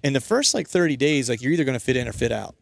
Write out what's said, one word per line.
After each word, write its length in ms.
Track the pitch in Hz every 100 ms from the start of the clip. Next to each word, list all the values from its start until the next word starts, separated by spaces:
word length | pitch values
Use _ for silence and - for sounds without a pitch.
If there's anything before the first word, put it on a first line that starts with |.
In 80 | 147
the 80 | 139
first, 340 | - 233 277
like, 140 | - -
thirty 280 | 180 170 131
days, 320 | 143 147 123
like, 140 | 117
you're 100 | 131
either 120 | 170
gonna 160 | 135 123
fit 160 | - 127
in 100 | 120
or 60 |
fit 180 | 110 117
out 220 | 110 104 -